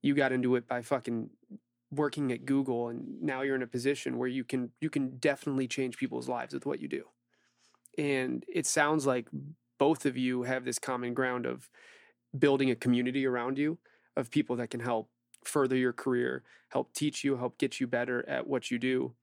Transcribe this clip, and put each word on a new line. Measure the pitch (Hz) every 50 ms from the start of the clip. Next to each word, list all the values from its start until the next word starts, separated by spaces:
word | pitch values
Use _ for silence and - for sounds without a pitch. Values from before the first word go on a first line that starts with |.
You | - 139 143
got | 143 139 131
into | 127 127 123 123 127
it | 123 120
by | - 127 123
fucking | 120 - 143 127 117 - 117 117 - - - _ _ _ 202 214 _ _ _ _ _ _
working | - 139 151 147 143 151 143 131
at | 123 120 131
Google, | 131 139 139 135 135 123 117 120 117
and | 117 - - - - -
now | - 151 135 131
you're | 135 139 135
in | 131
a | 127
position | 120 - 123 120 139 143 135 - 139 127
where | 120 123
you | 127 123 131 120
can, | - - 131 123 117 _ _
you | - 156
can | - 147 135 131 131
definitely | 127 - 147 139 - - 151 139 131 131
change | 120 - - 131 127 117
people's | - 135 123 127 123 123
lives | 127 127 120 123 123 139
with | 139 -
what | - - -
you | - 143
do. | - - 110 - _ _ _ _ _ _ _ _ _ _ _ _ _ _ _ - _
And | - 151 143 139 131 127 127 123 120 - -
it | - 170 156
sounds | - - 160 147 147 156 160 131
like | 139 127 123 117 - - 139 139 143 160 _ _ _ _
both | _ 135 143 160 - -
of | 147 123
you | 127 127 127 127 123 123
have | 123 131 127 123
this | 127 117 -
common | - - 131 123 123 120 120
ground | 123 131 127 123 123 120
of | 127 127 135 - - _ - - - - - - _ _ _ _ _ -
building | 135 156 143 139 135 139 131
a | 120
community | 113 - 127 120 123 123 127 127 139 135
around | 131 123 123 120 127 135
you | 139 143 151 165 - _ _ _ _ _ _ _
of | - 131 -
people | - 147 147 - 127
that | 120 120 113
can | - 120
help | 117 123 120 113 110 _ _ _ _ _ - - _
further | - - 147 135 127 131
your | 131 127 123 117
career, | - - 135 127 123 120 127 127 131 - _ - - _ _
help | - 131 131 _ _
teach | - 147 147 131 - -
you, | 139 139
help | 123 123 123 -
get | _ - 131 - -
you | 131
better | 120 123 120 123 127 127 120 123
at | - 143 127 -
what | - 139 127 - -
you | 123 120
do | 120 127 131 127 131 127 120 _